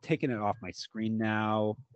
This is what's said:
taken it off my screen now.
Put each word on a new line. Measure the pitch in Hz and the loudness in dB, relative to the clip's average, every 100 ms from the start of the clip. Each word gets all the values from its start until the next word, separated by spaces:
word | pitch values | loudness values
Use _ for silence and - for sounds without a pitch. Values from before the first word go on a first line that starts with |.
taken | - 156 143 | -2 0 0
it | 110 | 0
off | 104 110 | 0 -2
my | 92 | -4
screen | - - 110 110 110 | -10 -10 -4 -2 0
now. | 110 107 107 107 107 107 - | 2 2 2 2 2 -2 -8